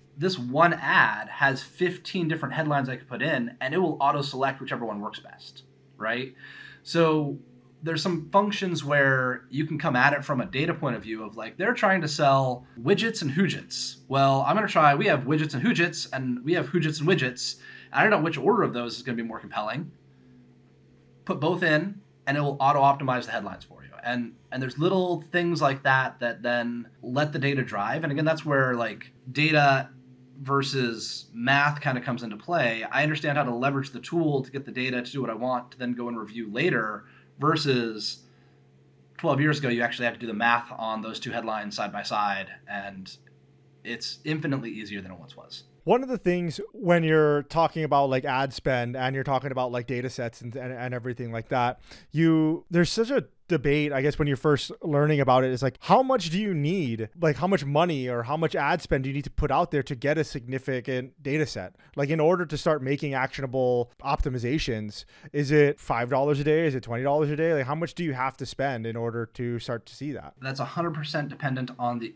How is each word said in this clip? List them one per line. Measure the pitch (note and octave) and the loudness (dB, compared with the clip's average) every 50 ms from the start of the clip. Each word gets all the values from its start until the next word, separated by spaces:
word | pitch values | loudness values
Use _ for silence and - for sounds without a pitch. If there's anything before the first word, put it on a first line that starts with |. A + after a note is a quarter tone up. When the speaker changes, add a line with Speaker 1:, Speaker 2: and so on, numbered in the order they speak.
| - _ _ C#3 | -20 _ _ -4
Speaker 1:
this | D3 F#3+ F#3 - | -2 -2 -2 -2
one | B2 B2 C3 D3+ E3 F3 E3 | -4 -4 4 4 4 4 4
ad | - - C#3+ F3+ F3+ C3 A2 G#2+ G#2 A2 - | 2 0 2 4 4 4 4 2 -2 -6 -10
has | - - D3 C3+ C3 C3+ - | -2 2 2 2 2 0 -6
fifteen | - - - F3+ F#3 F3+ - - - - F#3+ E3+ D3+ | -10 -4 -2 -2 -2 -2 -4 -10 -6 -4 -2 0 0
different | D#3+ D#3 - C#3+ D3 | 0 -2 -2 -4 -2
headlines | D#3+ D#3+ D3+ D3 C#3 B2+ B2 | -2 0 0 2 0 0 -2
I | B2+ A#2+ | -4 -8
could | - - | -10 -10
put | B2+ G#2+ | -6 -4
in, | B2+ D#3 D#3 B2+ A#2+ A#2 - - | 0 0 0 0 -2 -4 -6 -6
and | B2+ C3 D3 | -6 -2 0
it | F3 | 2
will | F#3+ D#3+ D3+ - | 2 2 0 2
auto-select | - C#3 D3 D3 C#3 C#3 - B2+ C3+ C3+ C3+ - | 2 2 2 2 0 -4 -2 0 0 -2 -2 -4
whichever | C3+ C3 C#3 A#2+ A#2+ | -6 -6 -6 -4 -4
one | A2 G#2 G#2 | -6 -6 -6
works | G#2 G#2+ - - | -8 -8 -10 -12
best," | - - - - - - - - - _ _ _ _ _ _ - | -16 -18 -20 -20 -20 -20 -20 -20 -20 _ _ _ _ _ _ -6
right? | G#2 A2 A#2 B2 C3 C3 - - - - - - - - - - _ | -4 -2 -2 -2 -4 -6 -10 -18 -20 -20 -20 -18 -20 -20 -20 -18 _
So | - - E3+ E3+ D#3+ D#3 D#3 D3+ C#3+ C#3+ C#3+ - - - - _ _ _ _ D#3 | -2 2 4 4 6 4 4 2 0 -4 -8 -12 -18 -20 -20 _ _ _ _ -6
there's | D#3+ E3 D#3 | -4 -4 -2
some | - G3 F3 E3 D3+ - | -2 -2 -2 -2 -4 2
functions | - G3 G3+ G#3 G3+ - G3 F#3 E3+ D3+ C3 | 2 4 4 4 0 -2 -2 -2 -2 -2 -2
where | C#3 D3 C#3+ C#3 C3+ C3+ C3 B2+ B2+ B2+ B2 - - | 0 2 4 4 4 4 4 2 0 -2 -4 -8 -8
you | B2 C#3+ D#3 | -4 -4 -2
can | D3 D#3 C#3 | -2 -4 -2
come | - D#3 C3 | -2 0 4
at | B2 B2+ C#3+ C#3+ | 6 6 6 4
it | C#3+ - | 2 -2
from | - D3 B2+ | -2 -2 -2
a | A2+ | -2
data | F#2 - C3 D3+ E3 E3 | -2 -2 -2 -2 -2 -2
point | - D#3+ C3+ A#2 | -2 -2 -4 -4
of | A2 G2+ | -4 -6
view | A2 A2 G#2+ A2 | -8 -8 -8 -8
of, | G#2 G#2+ A2+ | -10 -12 -10
like, | A2 A#2 - | -12 -12 -6
they're | - F#3 A3+ B3 | -2 -2 0 0
trying | - - G3 F#3+ F#3+ | 2 2 2 4 2
to | D#3+ C#3+ | 0 -2
sell | - - D3+ C#3 C#3 C3+ C3+ B2+ B2+ A#2+ - - - A#2+ | 0 2 4 6 6 6 4 2 -2 -4 -8 -16 -16 -4
widgets | A#2 C#3+ G3+ G3 G#3+ A3+ A3+ - | 2 2 4 4 2 0 -2 -2
and | E3+ C#3 | -4 -2
hoojits. | C3+ E3 G3 D#3+ - - - - - - - - - - - - | 2 2 2 2 0 -4 -8 -10 -8 -8 -8 -8 -8 -12 -10 -2
Well, | C3 C#3 C#3 C3+ C3+ C3+ C3 C3+ | 2 4 4 6 4 4 2 2
I'm | E3 | 2
gonna | G#3+ G#3+ - | 2 0 2
try, | - F3 D#3 D3 C#3+ | 4 6 6 6 6
we | D3 G#3+ | 6 4
have | G3+ D#3+ C3+ C3 | 2 2 2 2
widgets | B2+ D#3 D3+ D#3 D3+ - | 0 0 0 0 0 -2
and | C3 B2+ | -2 0
hoojits, | A3+ A#3+ D3+ E3+ F3 - - - - | 0 2 2 0 0 0 -6 -8 -6
and | - C3 C3 B2+ B2 B2 A#2+ | -6 -6 -4 -4 -4 -4 -2
we | D3 F3 | 0 0
have | E3+ C3+ - | 0 0 0
hoojits | - F3 D3+ D#3 D3+ - | 0 0 0 0 -2 0
and | C#3+ D#3+ | 2 2
widgets. | F#3+ D3 C3 B2+ B2 - - - - - - - - - - - - | 4 4 2 -2 -2 -4 -8 -8 -8 -10 -16 -20 -20 -20 -20 -6 2
I | C3 | 4
don't | E3+ G#3+ | 4 6
know | G#3 E3 | 6 4
which | D3+ E3 D#3+ - | 2 0 -2 0
order | - G3+ A#3+ G#3 E3 | 2 2 2 4 2
of | A#2 G#2+ | 0 0
those | A#2+ A#2+ A#2+ A2+ | -4 -6 -6 -8
is | - - | -8 -8
gonna | C3+ A#2+ A2+ | -6 -6 -6
be | |
more | A#2 A2+ A2 G#2+ | -6 -6 -8 -10
compelling. | - G#2 - A2 G#2+ G#2+ A#2 C3+ - - - - _ - - _ - - - - - - - _ _ _ _ _ _ _ _ _ _ _ _ _ _ | -12 -8 -6 -6 -4 -4 -4 -6 -8 -10 -14 -20 _ -20 -20 _ -20 -20 -20 -20 -20 -20 -20 _ _ _ _ _ _ _ _ _ _ _ _ _ _
Put | - F3+ C#3 | -4 -4 0
both | D3 D#3+ F#3 F3+ | 2 0 2 2
in, | F3+ E3 D3+ D3+ E3+ G3+ - - - _ _ _ _ | 2 4 4 4 2 0 -6 -10 -16 _ _ _ _
and | - C#3 | -2 0
it | D3 | 0
will | D3 C#3+ C#3 C#3 | 0 0 0 2
auto-optimize | C3+ C#3 D3 C#3+ C#3 C#3 C#3 C#3+ C#3+ C3 B2+ B2 A2+ | 4 4 6 6 6 6 4 4 0 -2 -2 -2 -4
the | G#2 | -4
headlines | A2 A2+ G2 - - - - | -6 -6 -6 -6 -10 -12 -16
for | - - - - | -20 -20 -20 -20
you. | - - - - | -20 -20 -10 -6
And, | A#2+ B2 B2 A#2+ A2+ - - _ _ | -4 -4 -4 -4 -6 -10 -16 _ _
and | - B2+ C3+ | -8 -6 -6
there's | B2+ B2 C#3+ | -6 -4 0
little | D3+ F3+ F#3+ F#3+ F3+ F3+ F3 D#3+ | 0 2 2 2 2 0 -2 -4
things | D3+ - - F3 F3 E3+ E3+ D3+ | -4 -2 -2 0 2 2 2 2
like | D3+ C#3 C3+ C3+ - | 2 2 2 2 2
that | C#3 C3 C3 C3 B2+ - - | 2 4 4 2 0 -4 -4
that | A#2+ A#2 A#2 F#2+ | -4 -4 -4 -2
then | A2 A#2+ A#2+ A#2+ A#2+ A#2+ A#2+ A#2+ A#2 - - _ - | -4 -2 -2 0 -2 -4 -6 -8 -12 -16 -20 _ -12
let | B2 B2 C#3 D3+ D3 D3 | -4 -2 0 0 0 -2
the | - | -2
data | C3 C#3 C#3+ C3+ | 0 0 0 0
drive. | A#2+ - G#2+ G2+ G2+ A2 B2+ D#3+ E3 | -2 -4 -4 -4 -2 -2 -2 -2 -2
And | D#3 | -2
again, | C#3+ D3 D#3 | -2 0 0
that's | D#3 D#3+ D#3 - | 0 0 0 0
where, | D#3 C#3+ C3+ C3 B2+ B2 | 0 2 2 4 2 2
like, | A#2+ A#2 A2 G#2 - - - - _ _ B2+ | 0 -2 -4 -4 -8 -14 -20 -20 _ _ -8
data | B2 C#3+ D3+ D#3+ D#3 D3+ C#3+ C#3+ C3+ C3+ C3 - - - - - - - - - - - | -2 0 2 4 4 6 6 6 4 4 0 -4 -12 -20 -20 -20 -20 -20 -20 -20 -18 -14
versus | C#3 C3 C#3 C#3 C3+ - C#3+ C3+ B2+ A#2 A#2 G#2+ - - - - - - - | -4 0 0 0 0 0 0 0 0 0 -2 -4 -6 -8 -8 -10 -12 -12 -10
math | A2+ A#2 B2+ C#3 C#3+ C#3+ D3 D3+ D3 | -4 0 2 4 4 4 2 0 0
kinda | - D3 C3 B2 | -2 -2 -2 -2
comes | B2 - A#2+ A#2 A#2+ | -2 -4 -4 -4 -6
into | A2 G#2 G#2 | -8 -10 -12
play. | - - E3+ E3 C3+ A#2 A2+ A2+ A2 - | -6 -2 0 2 2 2 0 -2 -4 -2
I | - C3 D3 | 0 0 2
understand | D3+ D#3 D3+ D#3 D#3 C#3+ D3 | 2 0 0 0 0 0 0
how | C#3 | 0
to | B2+ A#2+ | 0 0
leverage | A#2 B2+ C#3 C#3 C3+ C3+ - | 0 0 0 0 0 -4 -4
the | - A#2+ | -8 -12
tool | - - E3 E3+ E3 D3+ C#3+ C3+ | -10 -4 -2 0 2 2 2 0
to | C3+ - | -2 -4
get | - C#3 - | -8 -10 -10
the | - | -8
data | G#2 B2+ B2+ C3 B2 B2 B2 | -6 -4 -4 -2 -2 -4 -6
to | - | -6
do | - C#3 | -6 -4
what | B2 A#2 | -4 -4
I | A2 | -4
want | G#2+ A#2+ B2+ B2+ B2 - - | -4 -2 -2 -2 -2 -4 -8
to | - - | -12 -8
then | B2+ A#2+ A#2+ | -6 -4 -4
go | A#2 A#2+ A#2+ | -4 -4 -6
and | A#2+ A2+ | -6 -8
review | G#2+ G2+ G#2+ A#2 A2+ G#2 | -10 -10 -10 -10 -8 -6
later, | G2+ A#2+ D3+ F3+ D3 A#2+ A2 G#2+ G#2+ G#2 - - - - - - _ - | -4 0 0 2 2 0 0 -2 -6 -8 -12 -18 -20 -20 -20 -20 _ -2
versus | C#3 D3+ D#3+ D3+ D3 C#3+ C3 B2 A#2 A2+ A2 G#2+ G2+ - - - - _ _ _ _ _ _ _ _ _ _ _ _ _ _ _ _ _ _ - | 0 2 2 2 2 2 2 2 0 -2 -4 -6 -6 -8 -8 -8 -14 _ _ _ _ _ _ _ _ _ _ _ _ _ _ _ _ _ _ -4
twelve | - E3 C#3 C3+ | 0 0 2 4
years | C#3+ D#3 D3+ D3 | 4 2 2 2
ago, | D3 B2 | 0 0
you | A#2+ A#2+ | 0 0
actually | A#2+ A#2+ - - B2 | 0 -2 -2 -2 -2
had | A#2+ A#2 | -4 -4
to | - | -4
do | B2 | -8
the | A#2 G#2+ | -8 -4
math | G#2 A#2 A#2 A#2 A#2+ - - | 0 2 4 4 2 0 -4
on | A#2+ - A2+ A2 A2 A2 | -8 -6 -4 -4 -4 -4
those | G#2 A2 A2 - | -6 -8 -10 -8
two | - B2 | -8 -6
headlines | A#2 A#2+ A2+ A2+ A2 G#2+ G#2 G#2 G2+ | -6 -6 -4 -4 -4 -4 -6 -8 -6
side | - A2 G2+ | -6 -6 -6
by | G2 G#2 | -6 -8
side, | G2+ - A#2 G#2+ G#2 G2+ G2 G2 F#2+ F#2+ - - - | -6 -4 -2 0 0 0 0 -2 -4 -8 -12 -18 -16
and | - G#2 G2+ G2 G2+ G2 F#2+ F#2+ - - - _ - _ _ _ _ _ _ _ _ _ _ _ | -12 -10 -10 -10 -10 -12 -14 -16 -16 -18 -20 _ -20 _ _ _ _ _ _ _ _ _ _ _
it's | A2 A#2+ A#2 - - - - - | -10 -10 -8 -8 -10 -10 -8 -4
infinitely | D3 D#3 D#3 D3+ D3+ C3+ B2+ A#2 A2+ | -4 -4 -2 -2 -2 -2 -2 -4 -6
easier | G2+ G#2+ G#2+ G2+ G2+ G2 | -10 -10 -10 -10 -10 -10
than | F2+ F#2 | -10 -12
it | F#2 E2+ | -14 -16
once | D#2+ - - | -18 -20 -20
was. | - - - - - - _ _ _ _ | -20 -20 -18 -18 -18 -18 _ _ _ _
Speaker 2:
One | E3 G3+ B3 | 2 2 2
of | C4+ B3+ | 2 -2
the | C4 G3+ | -6 -2
things | - F3+ F3 F3+ F3 E3+ - - G4+ - - | 0 0 0 0 0 -4 -4 -6 -10 -12 -12
when | G4+ A3+ F3 F3 E3+ E3 | -6 2 4 4 4 6
you're | D#3 D#3 D#3 D3+ D3 D3 D3 C#3 | 6 6 6 6 6 4 2 0
talking | - - D#3+ E3 D3+ - E3 D#3 | 0 2 2 2 2 2 -2 -2
about, | C#3+ D3 C#3+ C#3+ C3+ | 2 4 4 4 4
like, | C3 C3 B2+ | 2 0 0
ad | C#3+ C3 C3 C#3 C3+ B2 | 0 0 0 0 -2 -4
spend | - - D3+ C3 B2 B2 B2 A#2+ | -4 -2 0 0 0 0 -2 -4
and | C3 B2+ C3 C3+ | -4 -2 -2 -2
you're | C3+ C3 | -2 -2
talking | C#3+ C#3 C3 B2+ C#3+ | 0 0 0 0 -2
about, | C3 B2+ B2+ B2 | -2 -2 -2 -2
like, | A#2+ B2 A#2+ | -2 -4 -4
data | A#2+ C3 B2 B2 C3 | -4 -4 -4 -4 -4
sets | B2+ - B2 A#2 - - | -6 -6 -6 -6 -8 -10
and, | - A#2+ G#2+ | -14 -12 -10
and, | C3 B2+ B2+ B2+ | -10 -8 -8 -8
and | A#2+ B2 B2+ B2 | -8 -6 -6 -6
everything | B2 A#2 B2+ B2 A#2+ B2 A#2 | -6 -6 -6 -6 -6 -8 -6
like | A2+ A2+ A2 - | -6 -8 -6 -2
that, | C#3+ B2+ A#2+ B2 B2+ - - - - - - - | 0 2 2 2 0 -4 -10 -20 -20 -20 -20 -6
you, | - D3 E3 E3 D#3+ D#3+ D#3 D#3 D#3+ - - - | 0 4 4 6 6 6 4 2 2 0 -4 0
there's | F3 E3+ F3 - | 2 2 4 4
such | - A3 A3+ A3+ | 2 0 0 2
a | C#4 C4 - - _ _ _ _ | 2 0 0 -2 _ _ _ _
debate, | F3 D3+ A2+ D3 C#3+ D3+ D3 D3 C#3 | -2 0 2 2 2 2 2 0 0
I | C3+ | 2
guess, | C3+ D3 C#3+ - | 0 0 2 2
when | D#3 D3 | 0 0
you're | C#3 | 0
first | A#2+ - D#3+ D3 C3 - - F#3+ - | 2 4 4 4 4 2 -4 -10 -8
learning | - E3+ D3 C#3+ D3 D3+ D#3 C#3+ | -4 0 2 4 4 4 4 4
about | C#3 C3 B2 C3 C3 | 6 6 6 6 6
it, | B2+ B2+ | 4 0
it's | A#2+ | 0
like, | C#3 C3 B2+ - | 0 -2 -2 -4
how | - - F3+ A#3+ | 2 4 6 6
much | C4+ C4 C4 B3 E3+ E3 | 6 4 2 0 0 -2
do | D#3 F#3+ | -2 -2
you | G#3+ G#3 F#3 | -2 0 0
need? | D3+ C#3+ D3 F3+ G3+ D#3+ B2 A2+ A2 A2+ G#2+ - F3 | 0 0 0 0 0 0 -2 -2 -4 -6 -8 -6 0
Like, | E3+ D#3+ C#3+ | 2 2 2
how | A#2 D#3+ | 2 2
much | F#3 G3 D#3+ C#3 | 2 2 2 0
money | C#3 C#3+ D3+ E3+ F3+ D#3+ C#3 B2+ B2 | 2 2 2 4 4 2 -2 -2 -2
or | B2 A#2+ A#2 | -2 -2 -2
how | B2 D3 | -2 0
much | D#3+ E3 D#3 - | 0 0 0 2
ad | E3+ C#3+ C#3+ E3+ F3 | 2 2 2 2 0
spend | - - E3+ C#3 C3 | 0 0 0 0 0
do | C3+ | -2
you | C3+ | -4
need | C#3+ C#3+ | -4 -6
to | - | -6
put | - - D#3 C#3+ | -4 -2 0 2
out | C3+ D3 F3 - | 2 2 2 2
there | - C#3+ B2+ | 0 -2 -2
to | - D3 | -2 -6
get | A#2 A2+ C3+ D#3 D#3+ | -4 -2 0 0 0
a | D3+ | 0
significant | - - D3 A#2 A#2+ C3 C3 B2+ - C3 B2+ A#2 - C3 B2+ B2+ C3 - _ | -2 -4 -10 -8 -6 -8 -6 -4 -2 -4 -4 -2 -2 -4 -4 -4 -6 -14 _
data | C#3+ C#3 C#3 D#3 D3+ | -6 -4 0 0 0
set? | - - A2+ F2+ F#2 - _ _ _ _ | -2 -2 -8 -10 -10 -14 _ _ _ _
Like, | C#3+ C#3+ C3+ | -4 0 0
in | D#3+ E3 | 2 4
order | D3+ D#3+ F#3 F3 F3+ C#3+ | 6 4 4 4 2 -4
to | D3+ D3 | -4 -2
start | - E3+ D#3 D3 | 0 0 0 0
making | C3 C3 C#3+ C#3 - C#3+ C3+ | 0 -2 -2 -2 -2 -4 -2
actionable | C3 C3 C3+ - - C3+ C3 A#2+ C3 B2+ B2 B2 A#2+ A#2+ A#2+ - _ | -2 -2 -4 -4 -6 -8 -4 -2 0 2 2 2 2 0 -2 -6 _
optimizations, | - C3+ C#3+ - - D3 B2+ B2 A#2 A#2+ C#3+ D#3+ - - A#2 G#2+ G#2+ G#2 G#2 - - - - - - - - | -4 -4 -2 0 0 -2 -2 -2 -2 -2 -2 -2 -2 -2 -4 -4 -6 -8 -10 -14 -18 -18 -20 -20 -20 -6 -4
is | D3 C#3+ C3 | -2 0 4
it | D3+ D3+ C#3+ C#3+ D3 - | 6 6 6 6 4 -2
five | - - C#3 A#2 A#2+ B2 | -4 -2 -2 -2 0 0
dollars | C3+ C3 C#3 D3 D3+ C#3 | 0 2 2 2 2 2
a | D3 | 2
day? | D3+ D3+ D#3+ E3+ | 2 2 4 4
Is | D#3 C3 | 2 0
it | C3 | -2
twenty | A#2 A2+ A#2+ A#2 C3 | -4 -4 -4 -2 0
dollars | C#3 C#3+ D3+ D#3 C#3+ | 2 2 2 2 2
a | D3+ | 0
day? | C#3+ D#3+ E3 E3 | 0 0 2 2
Like, | D3 C3 B2 | 2 0 -2
how | D3 | -2
much | D#3+ E3+ D#3 - | -4 -4 -6 -6
do | - F3+ | -4 -4
you | D#3+ C3+ | -4 -2
have | B2+ B2+ C3+ C3 - | -2 -2 -2 -2 -6
to | C#3 - | -10 -10
spend | - - C3+ C#3 C3+ A#2 A2+ A#2 | -6 -4 -2 -2 -2 -4 -6 -6
in | A2+ | -6
order | A#2 A#2 A#2 A2+ A#2 A#2 - - | -4 -4 -4 -4 -4 -6 -8 -8
to | - B2 A#2+ A#2+ A#2 | -6 -6 -4 -4 -6
start | - - B2 A2+ - | -6 -6 -8 -8 -8
to | - - | -14 -16
see | - C3+ D3+ C3+ | -12 -10 -8 -8
that? | G2 - C#2+ - _ | -8 -10 -14 -16 _
Speaker 1:
That's | C3 C3+ C3+ C3+ | -10 -10 -6 -6
a | - | -8
hundred | - - E3 E3+ E3+ D3+ | -8 -4 -4 -4 -4 -4
percent | D3+ D3 - - D#3 D3 D3 | -6 -8 -6 -4 -4 -6 -6
dependent | C#3+ - - C#3 B2+ B2+ B2+ B2 - - | -8 -6 -6 -4 -4 -4 -6 -8 -6 -4
on | B2 A#2+ A#2+ A#2+ | -4 -4 -4 -4
the | A2+ A2 - | -6 -8 -10